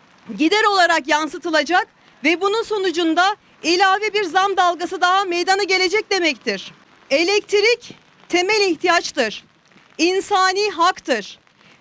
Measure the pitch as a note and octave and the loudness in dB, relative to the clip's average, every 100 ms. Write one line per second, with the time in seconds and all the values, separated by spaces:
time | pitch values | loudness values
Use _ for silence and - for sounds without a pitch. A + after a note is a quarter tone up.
0 | _ _ - G3+ D#4 G#4 A4 G4 E4+ D#4+ | _ _ -10 -2 0 2 2 4 2 2
1 | B3+ D4+ D#4 F4 E4+ D#4 D4+ F4+ A4+ _ | 0 -2 -2 -6 -2 -2 0 0 -2 _
2 | _ _ C#4+ E4+ G4 A4 - G#4 F#4+ D#4 | _ _ -2 0 0 0 -2 -2 -2 0
3 | E4 D#4+ F#4+ G#4 _ _ D4 F4+ G4 G4 | 0 2 0 -2 _ _ -2 2 2 2
4 | G#4+ G4 F#4 F4+ G4 F#4+ F4+ E4 F4 F4+ | 0 -2 -2 0 0 2 0 0 -6 -2
5 | F4+ F#4+ G4+ F4 F4+ F#4+ F4+ F#4 F#4 G#4 | 0 2 0 -2 0 0 0 0 0 -2
6 | G#4 F#4+ E4 C4+ A#3 G3 - - _ - | -2 0 0 -2 -6 -6 -8 -20 _ -16
7 | - C#4 F4 G#4 - G#4 A4 A#4+ - - | -2 0 2 0 0 0 2 0 -6 -20
8 | _ _ - F4 F#4 A4 G4 D4+ F4+ F4 | _ _ -4 -2 0 0 0 0 0 0
9 | - D4+ A3 - - _ _ _ _ - | -2 -4 -4 -6 -18 _ _ _ _ -2
10 | E4+ F#4+ G4 G4 F#4+ F#4+ G#4 D#4+ F4 F#4 | 0 0 0 0 2 0 -2 0 0 0
11 | - C4+ C#4+ - _ _ - _ | -4 -4 -6 -18 _ _ -20 _